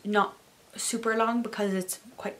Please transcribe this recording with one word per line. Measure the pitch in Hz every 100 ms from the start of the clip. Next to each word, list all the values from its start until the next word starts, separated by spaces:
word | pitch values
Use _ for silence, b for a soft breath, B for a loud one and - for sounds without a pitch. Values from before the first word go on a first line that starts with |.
| 202
not | 208 196 - - - - -
super | - 233 226 220
long | 226 240
because | 226 220 202
it's | 190 185 - - -
quite | - -